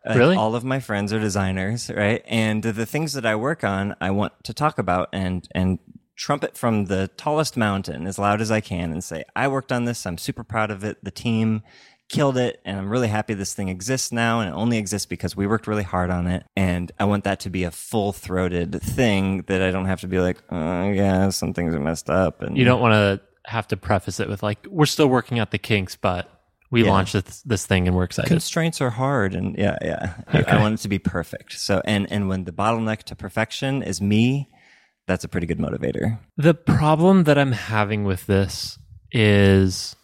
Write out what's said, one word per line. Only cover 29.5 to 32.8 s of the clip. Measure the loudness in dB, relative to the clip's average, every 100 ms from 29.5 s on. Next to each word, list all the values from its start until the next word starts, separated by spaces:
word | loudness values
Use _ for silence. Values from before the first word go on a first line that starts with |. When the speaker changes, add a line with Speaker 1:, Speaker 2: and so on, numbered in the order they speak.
| 0
Speaker 1:
yeah, | -2 0
yeah. | -4 -4 -6 -8 -2
I, | 0
I |
Speaker 2:
Okay. | 4 2
Speaker 1:
want | 2
it | 0
to | -2
be | -2
perfect. | -2 -4 -6 -12 -14
So, | -10 -2 0 2
and, | 0 0
and | -2 -2
when | -2
the | -4
bottleneck | -2 0 0